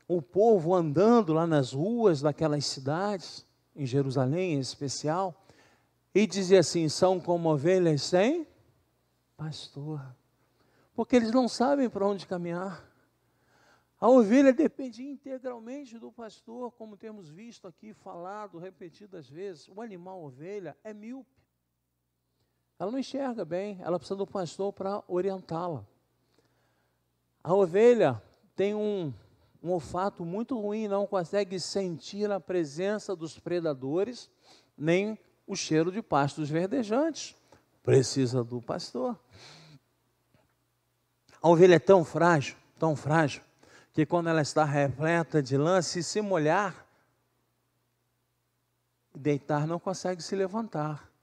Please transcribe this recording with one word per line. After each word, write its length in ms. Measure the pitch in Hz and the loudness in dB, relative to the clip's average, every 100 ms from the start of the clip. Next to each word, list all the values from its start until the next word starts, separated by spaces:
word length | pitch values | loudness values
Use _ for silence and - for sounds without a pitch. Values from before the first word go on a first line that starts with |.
| - | -4
o 140 | 175 | -4
povo 520 | 143 185 226 214 156 | -2 2 6 4 4
andando 600 | 185 160 143 208 240 175 | 2 2 4 6 6 4
lá 140 | 160 170 | 2 2
nas 260 | 156 127 | 2 0
ruas 480 | 135 180 240 220 156 | -2 -2 2 2 4
daquelas 440 | 147 143 156 147 143 | 0 0 0 0 -4
cidades, 800 | - 135 156 202 196 - - - _ _ - | -6 -4 -4 -4 -6 -10 -20 -20 _ _ -10
em 100 | 135 | -4
Jerusalém 680 | 135 135 131 131 160 185 | -2 0 0 0 0 -2
em 60 | 143 | -2
especial, 760 | 127 - 143 - 147 170 196 165 _ _ _ _ _ _ _ | -4 -8 -8 -6 -4 -2 -4 -8 _ _ _ _ _ _ _
e 140 | 185 214 | 2 2
dizia 320 | 196 180 190 | 0 6 6
assim: 280 | 160 170 156 | 6 2 -2
"São 320 | - 185 185 | 2 2 2
como 300 | 156 175 165 | 0 0 2
ovelhas 520 | 151 151 190 175 151 | 2 4 4 4 2
sem 440 | - 180 214 339 311 _ _ _ _ _ _ _ _ - | 2 2 2 0 -4 _ _ _ _ _ _ _ _ -14
pastor", 680 | 156 139 - - 147 151 131 127 _ _ _ _ _ _ _ - | -12 -12 -14 -14 -12 -12 -12 -20 _ _ _ _ _ _ _ -6
porque 200 | 226 247 | 2 4
eles 160 | 226 | 4
não 160 | 254 233 | 2 2
sabem 420 | - 247 285 247 | 2 2 2 0
para 160 | 202 196 | 0 0
onde 220 | 196 - | 0 -4
caminhar. 600 | 180 170 170 190 170 - _ _ _ _ _ _ _ _ _ _ - | -6 -4 -6 -8 -12 -18 _ _ _ _ _ _ _ _ _ _ 0
A 100 | 208 | 6
ovelha 420 | 262 202 254 269 | 6 8 6 6
depende 500 | 254 311 - 262 220 | 6 2 -2 -12 -12
integralmente 960 | 277 269 269 262 254 240 226 277 269 226 | -14 -14 -12 -12 -12 -14 -14 -14 -16 -18
do 140 | 240 | -18
pastor, 600 | 226 226 - - 233 247 | -18 -20 -20 -18 -14 -14
como 240 | - 220 202 | -14 -20 -18
temos 320 | 220 214 165 | -18 -18 -20
visto 380 | 156 233 214 190 | -20 -20 -20 -20
aqui, 260 | - 208 | -20 -20
falado 640 | 208 196 180 180 208 208 170 | -20 -18 -14 -12 -12 -14 -14
repetidas 720 | 185 190 180 147 202 180 131 | -16 -16 -20 -20 -20 -18 -18
vezes. 400 | 147 202 156 - | -14 -14 -14 -18
O 120 | 190 | -16
animal 400 | 233 185 175 190 | -16 -14 -16 -16
ovelha 540 | 151 127 160 208 170 139 | -16 -16 -14 -12 -12 -14
é 100 | 214 | -16
míope. 500 | 214 214 269 - _ _ _ _ _ _ _ _ _ _ _ _ _ _ - | -16 -14 -16 -18 _ _ _ _ _ _ _ _ _ _ _ _ _ _ -10
Ela 140 | 180 | -8
não 80 | 262 | -6
enxerga 460 | 247 269 269 233 165 | -8 -8 -8 -8 -8
bem, 340 | 175 208 190 | -6 -8 -8
ela 160 | 170 175 | -6 -6
precisa 200 | - 196 | -4 -8
do 100 | 196 | -6
pastor 460 | 202 170 - 196 | -6 -8 -6 -8
para 280 | 202 196 208 - | -6 -6 -8 -6
orientá-la. 800 | 180 190 190 - 165 180 143 101 _ _ _ _ _ _ _ _ _ _ _ _ _ _ _ | -4 -2 -6 -8 -6 -6 -8 -12 _ _ _ _ _ _ _ _ _ _ _ _ _ _ _
A 120 | - | 0
ovelha 680 | 190 185 185 233 240 160 113 - _ _ - | 2 2 6 6 6 4 0 -8 _ _ -4
tem 200 | 196 214 | -2 -2
um, 380 | 214 202 156 117 _ _ _ _ | -4 -4 -6 -10 _ _ _ _
um 80 | 160 | -6
olfato 540 | 180 143 175 196 - 170 | -6 -4 -4 -4 -4 -8
muito 340 | 190 240 254 | -6 -6 -6
ruim, 280 | 208 214 214 | -4 -4 -2
não 200 | 196 202 | -2 -2
consegue 500 | 196 170 202 196 185 | -2 -2 -2 -2 -6
sentir 720 | - 202 190 160 - 196 208 | -6 -4 -4 -6 -10 -6 -4
a 120 | 196 | -4
presença 760 | - 180 156 143 190 214 - 185 | -4 -4 -4 -4 -4 -4 -6 -8
dos 240 | 160 - | -10 -12
predadores, 880 | - 175 165 135 131 160 208 240 - _ _ - _ - | -6 -4 -2 -4 -2 -2 -2 -6 -16 _ _ -20 _ -4
nem 400 | 156 175 208 220 _ _ - | 0 2 0 -6 _ _ -12
o 80 | 196 | -8
cheiro 360 | - 156 165 | 0 0 0
de 100 | 185 | -4
pastos 480 | 214 151 143 - 147 | -2 0 0 -2 -4
verdejantes. 840 | 156 185 269 208 226 330 277 - - _ _ _ _ | -2 -2 -2 -2 0 -2 -4 -12 -18 _ _ _ _
Precisa 640 | - 127 123 - 127 127 | 2 2 2 0 -2 -2
do 180 | 117 123 | -4 -8
pastor. 560 | 117 180 175 240 254 233 _ - - - 156 147 _ _ _ _ _ _ _ _ _ _ _ _ _ _ _ _ | -8 -8 -8 -6 -6 -6 _ -20 -20 -20 -20 -20 _ _ _ _ _ _ _ _ _ _ _ _ _ _ _ _
A 60 | 160 | 6
ovelha 280 | 170 180 165 | 8 10 8
é 40 | |
tão 240 | - 190 | 8 6
frágil, 520 | 156 156 170 165 127 - _ - | 6 2 4 4 0 -8 _ -4
tão 180 | 160 143 | -2 -2
frágil, 460 | 135 160 147 - - _ _ - _ | 0 2 2 -2 -16 _ _ -20 _
que 120 | - 151 | -2 0
quando 220 | 175 165 | 0 0
ela 140 | 160 | 0
está 240 | 143 - 151 | 0 2 2
repleta 760 | 143 143 - 156 170 165 156 | 2 0 0 0 0 0 0
de 140 | 127 135 | 0 0
lã, 260 | 151 190 | 2 2
se 200 | 165 180 | 0 -4
se 180 | 165 208 | -4 -4
molhar, 640 | 208 185 151 180 202 - - _ _ _ _ _ _ _ _ _ _ _ _ _ _ _ _ _ _ _ _ _ _ | 0 0 2 2 0 -6 -20 _ _ _ _ _ _ _ _ _ _ _ _ _ _ _ _ _ _ _ _ _ _
deitar, 540 | 143 139 143 - 147 151 | -6 -2 -2 -2 -2 -2
não 120 | 170 | -4
consegue 440 | - 180 180 180 | -6 -6 -6 -6
se 120 | 156 196 | -6 -4
levantar. 760 | 190 214 220 160 151 151 - _ | -4 -4 -8 -6 -6 -8 -14 _